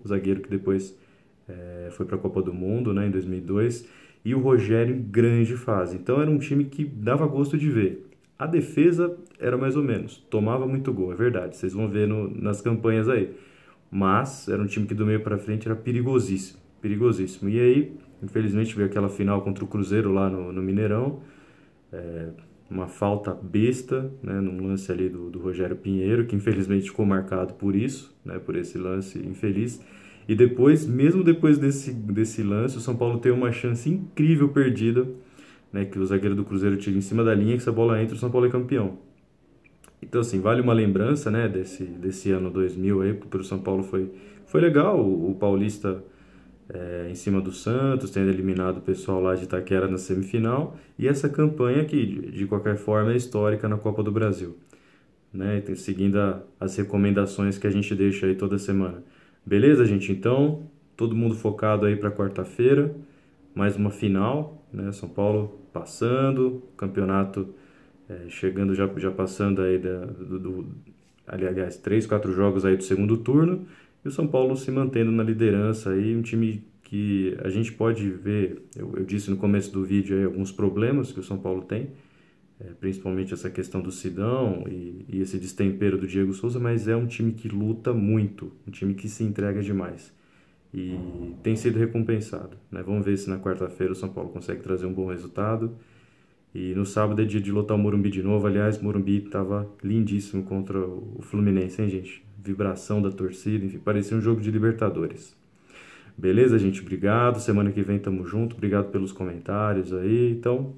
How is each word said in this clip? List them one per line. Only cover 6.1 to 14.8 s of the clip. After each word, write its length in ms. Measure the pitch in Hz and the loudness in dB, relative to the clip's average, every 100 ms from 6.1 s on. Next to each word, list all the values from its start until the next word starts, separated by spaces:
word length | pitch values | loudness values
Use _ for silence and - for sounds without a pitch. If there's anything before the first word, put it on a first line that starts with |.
| 135 | 2
era 80 | 151 | 4
um 80 | 147 | 2
time 280 | - 139 139 | 2 0 0
que 200 | - 143 | -2 -6
dava 400 | 113 107 143 156 | -4 0 2 2
gosto 320 | 135 143 156 | 0 0 2
de 100 | 151 | 2
ver. 380 | 117 95 - - - _ - | 4 2 0 -14 -20 _ -8
A 100 | 147 | 0
defesa 680 | 165 - - 170 165 175 - - - | 0 2 4 6 6 0 -4 -14 -6
era 180 | 120 127 | -2 0
mais 180 | 135 147 | 0 0
ou 80 | |
menos, 340 | 135 104 - - - | 0 -2 -4 -12 -4
tomava 380 | 110 107 127 131 | 0 2 0 0
muito 240 | 135 135 | -2 -2
gol, 220 | 101 90 | -2 -2
é 20 | 87 | 0
verdade, 400 | 120 92 90 - | 0 0 -4 -6
vocês 160 | 92 | -6
vão 160 | 101 110 | -2 -2
ver 200 | 104 104 | 2 2
no, 220 | 107 98 | 0 -4
nas 300 | - 104 101 | -4 -4 -2
campanhas 480 | 117 113 113 110 110 | 0 0 2 2 4
aí. 260 | 120 95 - - - - _ - | 2 0 -6 -20 -20 -20 _ -6
Mas 600 | 98 95 104 135 - - | 0 4 4 0 -6 -4
era 120 | 101 | -2
um 40 | 101 | -2
time 220 | 107 | -2